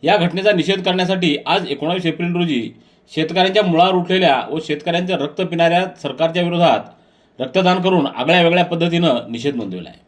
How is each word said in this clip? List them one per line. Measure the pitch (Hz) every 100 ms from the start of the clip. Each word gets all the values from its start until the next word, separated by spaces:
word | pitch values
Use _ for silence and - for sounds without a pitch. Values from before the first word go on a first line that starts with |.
या | 147 202
घटनेचा | 175 175 196
निषेध | 185 151 190
करण्यासाठी | 180 180 180 185 175 143 -
आज | 175 180
एकोणावीस | 143 151 180 170
एप्रिल | 151 175
रोजी | 175 170 131 110 - _ _ _
शेतकऱ्यांच्या | - 160 175 190 196
मुळावर | 190 165 185
उठलेल्या | 180 175 185 175 131 113
व | 160 156
शेतकऱ्यांचं | 147 175 170 180 170
रक्त | 143 147
पिणाऱ्या | 180 170 165 170 185 -
सरकारच्या | 143 127 160 170
विरोधात | 175 175 170 113 - - _ _ _ _
रक्तदान | 127 190 180 180
करून | 180 185 139
आगळ्या | - 135 175
वेगळ्या | 170 175
पद्धतीनं | 170 170 170 170 170 120 101
निषेध | 117 135 131
नोंदवला | 104 90 85
आहे. | -